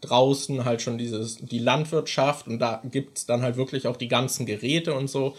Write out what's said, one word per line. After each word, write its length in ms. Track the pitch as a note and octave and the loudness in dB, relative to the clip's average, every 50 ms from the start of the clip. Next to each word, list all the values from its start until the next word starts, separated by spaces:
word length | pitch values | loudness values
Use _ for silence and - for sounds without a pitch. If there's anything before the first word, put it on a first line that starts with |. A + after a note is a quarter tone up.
| - | -2
draußen 600 | - B2 B2 C3 C3+ C#3 C#3 - - C#3+ C3 B2 | 4 6 6 6 6 4 2 0 -4 -2 -2 0
halt 160 | B2 A#2+ A2+ - | 0 0 0 -2
schon 140 | - A#2+ A#2 | -4 -4 -4
dieses, 380 | A#2+ A#2+ A2+ G#2+ A2+ A2+ A2+ - | -4 -4 -4 -4 -4 -6 -8 -10
die 200 | - B2 - A#2+ | -12 -6 -6 0
Landwirtschaft 880 | A#2 B2 B2+ D3 D#3 D#3 E3 D#3 D3 - - - C3+ C#3 D3+ - - - | 2 4 4 4 2 0 0 -2 -2 0 2 2 4 4 2 0 -4 -8
und 100 | A2+ A#2 | -4 -2
da 240 | C3 A#2 A2+ A2+ - C3 | 0 0 -2 -4 -8 -4
gibt's 360 | - C#3 C3+ - _ - - | -4 -4 -4 -4 _ -10 -2
dann 160 | - A#2+ A#2+ B2+ | 0 0 2 2
halt 140 | B2+ B2 | 0 0
wirklich 300 | B2+ C3 C3+ - C3+ C3 | -2 -2 -2 -2 -4 -2
auch 100 | B2+ B2 | -2 -4
die 120 | - B2+ A#2 | -4 -2 0
ganzen 380 | B2 A#2+ B2+ C3+ - - C3 | 2 2 2 2 -2 -4 -2
Geräte 480 | G#2+ G#2 G#2 A#2 B2 D3 E3+ E3 E3+ D#3 | -4 -4 -4 -2 0 0 0 0 0 -2
und 140 | C3+ C3+ C3+ | -2 -2 -2
so. 240 | - C#3 C3+ C3+ C3+ | -2 0 -2 -2 -2